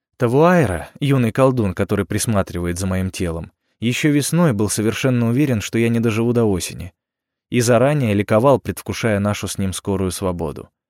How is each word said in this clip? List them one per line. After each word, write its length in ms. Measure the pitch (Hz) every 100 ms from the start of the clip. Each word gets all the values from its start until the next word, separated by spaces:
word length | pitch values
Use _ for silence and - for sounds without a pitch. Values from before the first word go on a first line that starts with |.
| _ -
Тавуайра, 720 | 120 131 175 180 113 85 - -
юный 320 | 143 135 117
колдун, 420 | 117 135 127 101
который 320 | 87 98 101 95
присматривает 720 | 107 - 101 90 87 87 87
за 100 | 95
моим 220 | 92 92
телом, 420 | - 87 82 80 _ _ -
ещё 320 | 117 123 156
весной 420 | 143 135 165 170
был 160 | 104 104
совершенно 600 | - 107 - 135 123 117
уверен, 320 | 120 147 110
что 160 | - 113
я 120 | 117
не 100 | 117
доживу 340 | 113 107 117
до 120 | 120 110
осени. 480 | 90 - - 90 _ _ _ _ _ -
И 120 | 123
заранее 520 | 117 117 135 151 120
ликовал, 460 | 101 101 110 135 123
предвкушая 600 | - - - 95 117 101
нашу 280 | 101 104 95
с 100 | -
ним 160 | 95
скорую 380 | - - 95 92
свободу. 580 | - 92 87 80 - - _